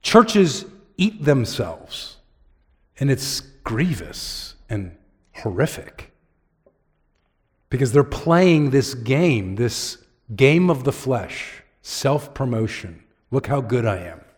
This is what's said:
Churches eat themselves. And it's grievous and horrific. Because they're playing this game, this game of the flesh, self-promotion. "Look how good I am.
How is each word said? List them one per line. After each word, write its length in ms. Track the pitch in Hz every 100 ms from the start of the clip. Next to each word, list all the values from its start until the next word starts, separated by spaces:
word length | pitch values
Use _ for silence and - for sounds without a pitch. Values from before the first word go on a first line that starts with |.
Churches 600 | - 226 233 208 180 131 - - _ -
eat 280 | 196 214
themselves. 920 | 147 139 113 - 101 82 - - - - _ _ _ _ _ _ _ -
And 100 | 139
it's 320 | 123 - - - _
grievous 920 | - 113 175 120 73 - - - - - _
and 240 | 107 95 85 _ _ _ -
horrific. 760 | 110 90 151 - - - - _ _ _ _ _ _ _ _ _ _ _ _ _ _ _ _
Because 220 | 127 131
they're 120 | 139
playing 680 | 143 - - 170 185 160 143
this 240 | 135 131
game, 640 | 123 113 135 175 120 95 95
this 420 | 120 - - - _ _ _ 107
game 320 | 135 160 180
of 140 | 147
the 80 | 131
flesh, 680 | 135 131 123 92 - - - _ _
self-promotion. 1200 | - - 139 147 - - 131 113 110 - 92 80 _ _ _
"Look 160 | 113 -
how 140 | 139
good 260 | 117 123 113
I 100 | 95
am. 220 | 85 80 _